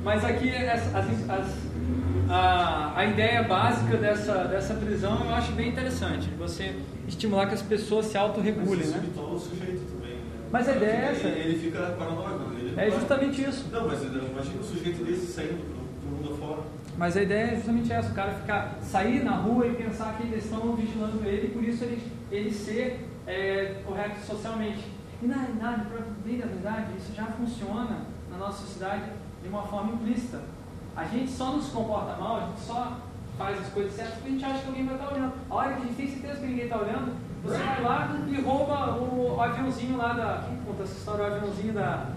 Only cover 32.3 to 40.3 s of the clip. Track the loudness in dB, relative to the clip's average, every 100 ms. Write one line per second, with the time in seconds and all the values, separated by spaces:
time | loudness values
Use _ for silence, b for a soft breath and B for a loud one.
32.3 | -2 -2 -6 -4 -2 -2 -6 -10 -10 -10
33.3 | -4 -2 -2 -2 -2 -2 -2 -6 -6 -2
34.3 | -2 0 -2 -2 -2 -2 -2 -2 0 -2
35.3 | -2 -2 0 0 0 -2 -2 -2 -4 -6
36.3 | -4 -2 -2 0 0 0 0 -2 -4 -6
37.3 | -6 -2 0 2 2 2 2 2 0 0
38.3 | 2 4 4 4 2 2 0 0 2 2
39.3 | 4 2 2 0 0 0 2 2 2 0